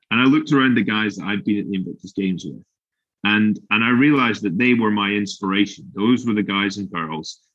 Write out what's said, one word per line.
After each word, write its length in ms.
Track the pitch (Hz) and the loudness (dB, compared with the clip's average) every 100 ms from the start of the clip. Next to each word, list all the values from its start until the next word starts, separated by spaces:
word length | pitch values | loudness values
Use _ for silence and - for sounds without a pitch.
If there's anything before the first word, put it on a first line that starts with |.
| - | -4
and 80 | - | 2
I 60 | 131 | 4
looked 260 | 151 156 | 4 2
around 240 | 143 131 120 | 2 4 2
the 80 | |
guys 320 | 104 107 107 95 | 2 0 -2 -4
that 100 | 90 | -6
I'd 200 | 101 107 | -4 -2
been 140 | 104 | -2
at 80 | 98 | -2
the 60 | 98 | -6
Invictus 360 | 90 73 92 | -6 -10 -12
Games 320 | - 95 90 | -4 -4 -4
with, 180 | 78 - - _ _ _ _ _ | -8 -14 -18 _ _ _ _ _
and, 340 | 104 104 107 104 - | 0 2 2 0 -2
and 140 | 107 | -2
I 80 | 117 | 2
realized 500 | 120 143 143 120 92 | 4 4 4 2 -2
that 140 | 98 87 | -4 0
they 160 | 123 | 2
were 180 | 120 110 | 2 2
my 200 | 104 101 | 0 0
inspiration. 800 | 104 101 - 98 98 101 - 73 | -2 -4 -6 -2 0 0 -2 -14
Those 320 | 95 107 123 117 | -2 2 2 0
were 80 | |
the 100 | 107 | -2
guys 340 | 98 98 101 98 | 0 0 -2 -4
and 140 | 98 | -8
girls 480 | 87 80 78 78 - _ | -6 -6 -8 -10 -16 _